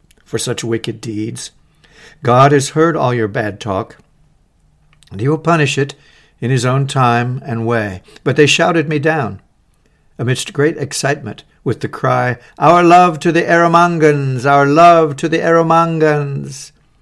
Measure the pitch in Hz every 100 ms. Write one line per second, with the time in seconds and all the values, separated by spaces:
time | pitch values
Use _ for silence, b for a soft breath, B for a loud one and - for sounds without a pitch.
0 | _ _ _ 117 - 117 113 113 - 113
1 | 120 107 113 120 - _ _ b b b
2 | b b 123 123 139 143 139 151 165 156
3 | 127 123 110 110 107 98 104 95 113 -
4 | _ _ _ _ _ _ _ _ _ _
5 | - 95 127 156 160 165 143 - 139 -
6 | b b b b 117 131 123 131 135 139
7 | 123 120 120 127 - 113 113 117 104 92
8 | b b 143 131 151 - 170 165 147 151
9 | 156 156 110 95 _ _ _ _ _ _
10 | _ - 120 131 - - 151 165 139 -
11 | 139 143 123 - - _ - 113 - -
12 | 131 127 123 120 b b 147 175 175 175
13 | 180 156 175 160 - 170 170 170 175 170
14 | 156 147 139 127 135 139 143 147 175 170
15 | 156 135 165 165 170 165 165 165 165 160
16 | 156 147 143 139 139 139 - _ _ _